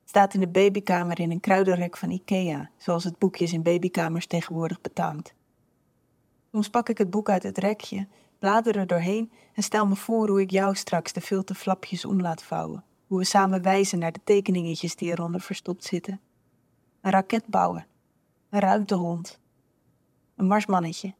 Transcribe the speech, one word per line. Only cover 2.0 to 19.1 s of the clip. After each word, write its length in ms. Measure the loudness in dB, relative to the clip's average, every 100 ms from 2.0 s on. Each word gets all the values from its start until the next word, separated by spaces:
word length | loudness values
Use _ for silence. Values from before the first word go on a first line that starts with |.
| -6
ikea, 600 | -6 -2 -2 0 -4 -8 _
zoals 280 | -2 -2
het 140 | -2 0
boekjes 340 | -2 0 -2
in 100 | 0
babykamers 640 | 0 2 0 -2 -2 -4 -4
tegenwoordig 540 | -4 -4 -4 -4 -6
betaamt. 540 | -10 -4 -4 -4 -14 _ _ _ _ _ _ _ _ _ _ _ _
Soms 180 | -4 0
pak 180 | 0 -2
ik 100 | 0
het 120 | 0
boek 180 | 0 2
uit 140 | 0
het 160 | 0 -2
rekje, 500 | -2 -2 -6 -8 -8 _ _ _
blader 380 | 2 2 4 0
er 100 | 2
doorheen 460 | 0 0 -2 -4 _ _
en 80 | -6
stel 240 | -2 2 2
me 100 | 0
voor 320 | 0 0 2
hoe 120 | 2
ik 100 | 2
jou 240 | 2 2
straks 380 | 0 -2 -4 -2
de 80 | -8
vilten 360 | -4 -4 -2 -6
flapjes 480 | -2 -4 -4 -8
om 160 | -2 0
laat 220 | 0 -4
vouwen. 420 | -6 -6 -6 -8 -14 _ _
Hoe 120 | -2
we 60 |
samen 380 | 2 4 4 2
wijzen 360 | 2 2 2 0
naar 140 | -4
de 80 | -6
tekeningetjes 720 | 4 4 4 0 0 -4 -6 -6
die 140 | -6
eronder 300 | -4 -4 -6
verstopt 440 | -6 -10 -8 -8
zitten. 360 | -6 -6 -6 -12 _ _ _ _ _ _ _ _
Een 100 | 2
raketbouwer. 760 | 2 2 -2 0 2 2 0 -10 _ _ _ _ _ _
Een 120 | 0
ruimtehond. 800 | 2 2 2 0 0